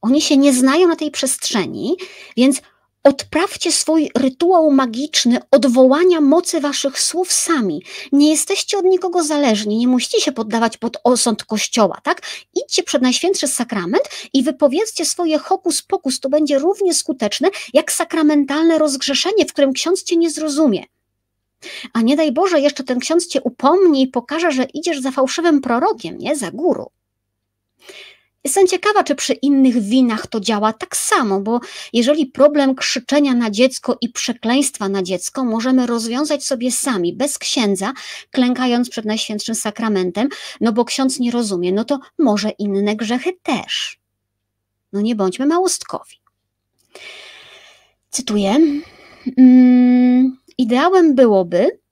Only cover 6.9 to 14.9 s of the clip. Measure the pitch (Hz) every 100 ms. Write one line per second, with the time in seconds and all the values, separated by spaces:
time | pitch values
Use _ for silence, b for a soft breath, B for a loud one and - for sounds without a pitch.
6.9 | 262 - 320 359 - - 320 208 156 B
7.9 | B B 277 294 311 - 392 - 403 359
8.9 | 370 381 349 302 294 285 214 214 214 247
9.9 | 254 - 453 - 269 220 226 226 226 233
10.9 | - - 240 - 214 - 214 - - 202
11.9 | - - 359 B B B - 539 - 349
12.9 | 277 254 247 339 381 294 - 233 214 175
13.9 | 277 571 B B 269 262 - 294 277 427